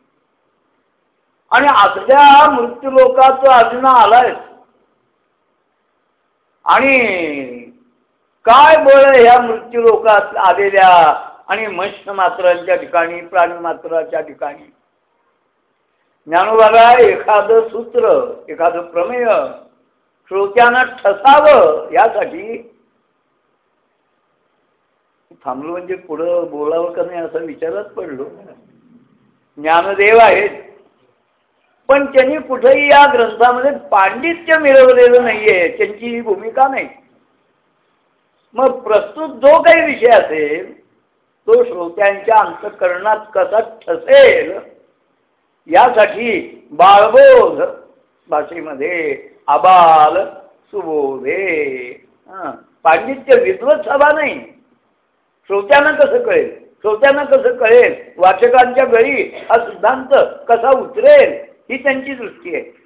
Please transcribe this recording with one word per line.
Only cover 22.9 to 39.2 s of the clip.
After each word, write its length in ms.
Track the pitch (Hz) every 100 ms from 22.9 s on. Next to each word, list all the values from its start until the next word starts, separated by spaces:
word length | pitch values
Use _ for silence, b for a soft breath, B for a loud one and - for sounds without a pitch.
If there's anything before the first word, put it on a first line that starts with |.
| _ _ _ _ _ _ _ _ _ _ _ _ _ _ _ _ _ _ _ _ _ _ _ _ _ 135
थांबलो 260 | 131 156
म्हणजे 240 | 175 180 180
पुढं 520 | - 151 170 175 160
बोलावं 420 | 147 151 165 175
का 100 | 185
नाही 160 | 175 175
असा 180 | 160 160
विचारात 460 | 160 139 165 196
पडलो. 420 | 202 - 170 131 143 - - _ _ _ _ _ _ _ _ _ _ -
ज्ञानदेव 600 | 156 170 185 196 202 226
आहेत, 280 | 220 185 202 - - _ _ _ _ _ _ _ _ _ _ _ -
पण 180 | 277 277
त्यांनी 320 | 262 262 311
कुठेही 520 | - 254 247 285 285
या 240 | 285 285
ग्रंथामध्ये 580 | 247 220 214 240 247 269
पांडित्य 840 | 277 - 202 196 233 330 339 - 320
मिळवलेलं 680 | 285 269 254 247 240 247
नाहीये, 540 | 240 214 214 185 165 -
त्यांची 280 | 202 208 240
ही 160 | 233
भूमिका 460 | 226 190 220 247 277
नाही. 200 | 262 143 _ _ _ _ _ _ _ _ _ _ _ _ _ _ _ _
मग 260 | 220 262 -
प्रस्तुत 500 | 208 208 - 311